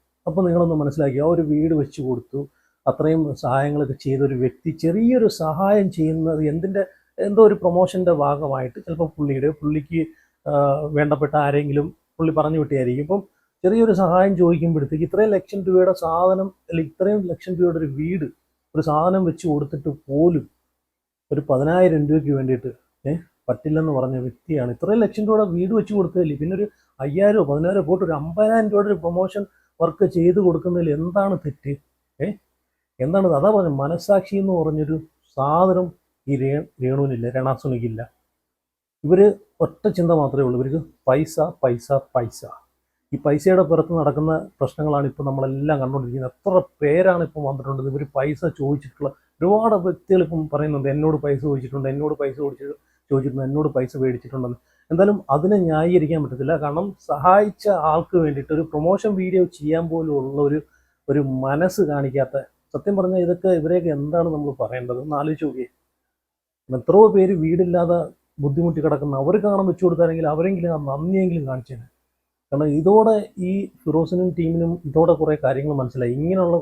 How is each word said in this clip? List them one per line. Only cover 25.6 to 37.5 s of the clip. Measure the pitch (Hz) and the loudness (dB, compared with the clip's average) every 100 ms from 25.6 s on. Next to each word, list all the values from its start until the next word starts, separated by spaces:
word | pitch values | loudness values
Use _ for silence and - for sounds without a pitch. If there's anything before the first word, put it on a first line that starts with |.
| 185 226 | 0 -2
വെച്ച് | 208 | 0
കൊടുത്തതല്ലേ, | 208 175 185 165 143 | -2 0 0 -2 -2
പിന്നെ | 156 190 | -4 -4
ഒരു | 208 - _ - | -4 -8 _ -10
അയ്യായിരമോ | 139 165 202 214 143 | -4 2 4 4 2
പതിനായിരമോ | 143 175 196 151 | 0 0 0 0
പോയിട്ട് | 185 170 | 0 0
ഒരു | 151 | -2
അമ്പതിനായിരം | 156 170 220 226 214 | -4 0 2 2 2
രൂപയുടെ | 202 202 | 2 2
ഒരു | 180 | -2
പ്രൊമോഷൻ | 170 175 185 202 196 _ _ - | -2 -2 -2 -4 -8 _ _ -2
വർക്ക് | 165 - 190 170 | -2 2 0 4
ചെയ്ത് | 170 185 180 | 4 4 4
കൊടുക്കുന്നതിൽ | 165 180 175 165 147 | 2 0 0 0 -2
എന്താണ് | 170 196 196 175 | -2 0 0 -2
തെറ്റ്? | 147 - 139 139 _ _ _ - | -6 -8 -8 -10 _ _ _ -8
ഏ, | 170 208 _ _ _ _ _ - | -8 -8 _ _ _ _ _ -6
എന്താണ് | 131 196 185 | -2 2 2
അത്? | 139 | 2
അതാ | 196 | 4
പറഞ്ഞത്, | 214 170 139 | 2 2 -2
മനസ്സാക്ഷി | 143 170 - 196 185 196 | -2 -2 0 0 0 -2
എന്ന് | 190 180 | 0 0
പറഞ്ഞൊരു | 160 156 147 156 - _ _ - | 0 -2 -2 -4 -8 _ _ -4
സാധനം | 143 165 190 180 175 - _ _ - | 0 4 4 2 -2 -8 _ _ -4
ഈ | 135 | -2
രേ-, | 135 143 151 - | -2 -2 -6 -6
രേണുവിനില്ല, | 127 135 139 120 120 131 | -2 0 -2 -2 -4 -2
രേണാസുനിക്കില്ല. | 131 | -2